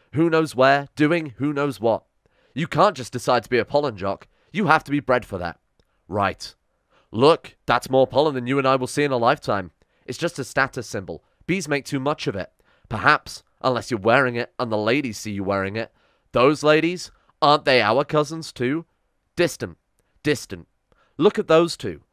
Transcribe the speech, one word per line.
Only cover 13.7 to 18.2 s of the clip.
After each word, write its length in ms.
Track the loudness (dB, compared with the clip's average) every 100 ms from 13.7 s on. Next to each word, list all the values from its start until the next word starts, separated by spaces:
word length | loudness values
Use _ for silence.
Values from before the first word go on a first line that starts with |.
| -2 -4
you're 100 | -2
wearing 360 | 2 4 4 -2
it 180 | -4 -6
and 120 | -4
the 60 | -2
ladies 400 | 0 0 -2 -8
see 140 | -8
you 120 | -6
wearing 320 | -2 -2 -2 -6
it. 160 | -10 _ _ _ _
Those 300 | 2 4 4
ladies, 460 | 4 4 2 -4 -10 _ _ _
aren't 240 | 2 4 4
they 160 | 2
our 220 | 4 2
cousins 480 | 0 0